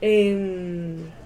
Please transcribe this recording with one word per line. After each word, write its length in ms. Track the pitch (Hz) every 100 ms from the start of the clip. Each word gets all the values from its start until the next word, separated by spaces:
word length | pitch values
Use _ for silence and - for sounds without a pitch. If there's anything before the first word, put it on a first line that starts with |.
Em, 1000 | 214 214 202 196 196 185 180 175 170 165 165 160